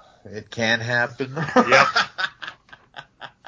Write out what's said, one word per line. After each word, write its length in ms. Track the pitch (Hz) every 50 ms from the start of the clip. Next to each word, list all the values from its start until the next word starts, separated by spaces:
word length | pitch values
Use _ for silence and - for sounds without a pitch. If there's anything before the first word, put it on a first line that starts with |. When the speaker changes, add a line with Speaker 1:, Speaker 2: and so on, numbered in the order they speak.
| - _ _ _ _
Speaker 1:
it 240 | 104 98 107 107 -
can 300 | - 117 113 110 117 117
happen. 500 | 117 117 123 120 120 120 - - 139 127 131
<laughs> 200 | 156 156 - -
Speaker 2:
Yep. 320 | 254 - - - 269 277 - - 226 - - - - 185 190 - _ - - - _ _ _ - - _ _ _ - - - _ _ - - - _ _